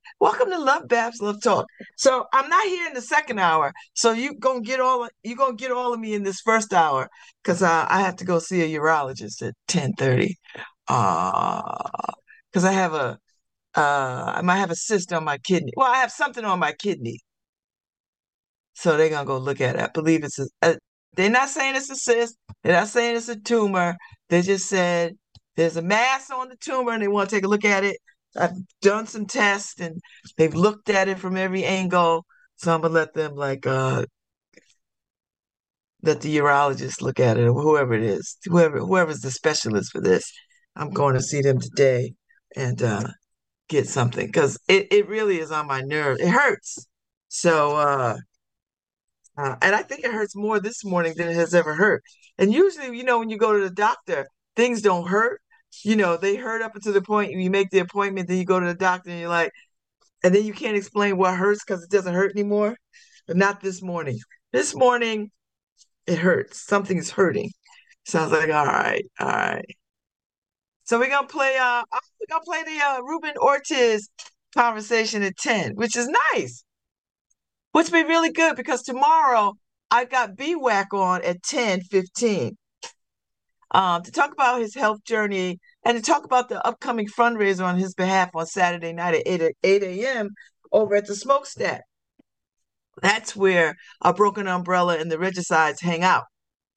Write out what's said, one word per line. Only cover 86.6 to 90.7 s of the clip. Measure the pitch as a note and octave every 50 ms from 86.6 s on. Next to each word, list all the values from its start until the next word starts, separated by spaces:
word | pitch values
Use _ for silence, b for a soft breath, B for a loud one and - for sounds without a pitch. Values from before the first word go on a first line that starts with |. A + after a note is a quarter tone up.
| -
upcoming | - A#3 - - C4+ A#3+ A3+ G#3 G#3
fundraiser | - - A#3 A#3 A#3 A3 G#3 G3 G3 F3+ F#3
on | F3+ F3+ F3+
his | F#3+ F#3+ F3+
behalf | - F3+ F#3 F#3+ F#3+ F3+ F3+ -
on | - -
Saturday | - - G3+ F3+ F3 F3 E3+ E3 E3 E3
night | E3+ E3+ F3+ E3
at | D3+ -
eight, | - F#3 E3+ E3 D#3+ - _ -
eight | F#3+ G3 G3+ G3+
A | F#3 F3+ F#3+ A3+ C4+ C4 A#3
M | G#3 G3+ G#3 B B B B _ _ -